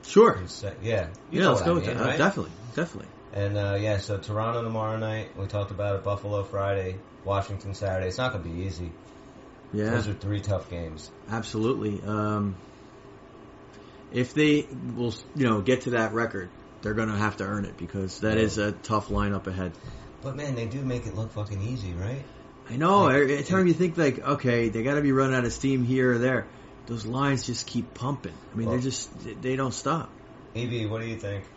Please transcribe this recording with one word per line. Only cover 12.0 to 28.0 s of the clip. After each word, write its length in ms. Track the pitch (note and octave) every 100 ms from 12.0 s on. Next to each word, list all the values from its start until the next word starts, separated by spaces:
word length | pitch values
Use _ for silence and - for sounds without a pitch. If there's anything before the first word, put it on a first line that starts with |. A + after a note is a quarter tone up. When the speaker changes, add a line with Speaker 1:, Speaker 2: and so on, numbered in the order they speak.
| G2+
Speaker 1:
Um, 500 | G#2+ G#2+ G#2 G2+ F2+ - - - - - - - - - - - - - - -
if 220 | A#2+ B2
they 340 | D3 D3+ D3 D3+ B2+ B2 A2+
will, 180 | A#2+ G#2 - D3+
you 120 | B2
know, 120 | G#2+
get 200 | F#2+ B2+
to 100 | B2
that 220 | A#2 A2
record, 360 | A2 A#2 G2 F2+ - - -
they're 120 | G#2+
gonna 240 | A2 A2 G#2
have 200 | G#2+ -
to 60 | G2
earn 200 | G#2 F#2
it 120 | F2
because 420 | E2+ G2 F#2+ -
that 180 | G#2+ A2
Speaker 2:
Yeah. 60 |
Speaker 1:
is 140 | A2 G#2
a 140 | G#2
tough 380 | G2 - A2 G2
lineup 380 | G2+ G2+ G2 F#2+
ahead. 240 | F#2 F2+ E2+ - - - -
Speaker 2:
But, 140 | C3+ C3+
man, 200 | C#3+ A#2+
they 100 | A2+
do 160 | C3+
make 220 | C3 B2 A2
it 80 | G2
look 160 | A2+
fucking 300 | G#2+ G#2 G2
easy, 320 | G#2+ B2+ F#2
right? 300 | F2 G2+ C#3 C3+ - - - -
Speaker 1:
I 80 | A#2
know. 260 | E3 G3+ E3
Speaker 2:
Like, 100 | C3+
Speaker 1:
Every 280 | C3+ C#3+
time 180 | C3+ F#3+
Speaker 2:
it 60 | F#3
Speaker 1:
you 40 |
think, 240 | D#3+ F3+ E3
like, 220 | D3 B2
okay, 500 | C#3 C#3 B2+ A#2+ A#2
they 140 | A2
gotta 180 | A#2+ D3
be 100 | C#3+
running 240 | C3 C3+ C3
out 100 | A#2
of 80 |
steam 300 | A2+ C3+ C3
here 300 | A#2+ C3 B2+
or 40 | A#2+
there, 280 | B2+ B2+ G2+ - - - -
those 200 | A#2 G#2+
lines 400 | B2+ C#3 C3+ -
just 200 | A#2+ -
keep 260 | A#2+ A2+
pumping. 400 | -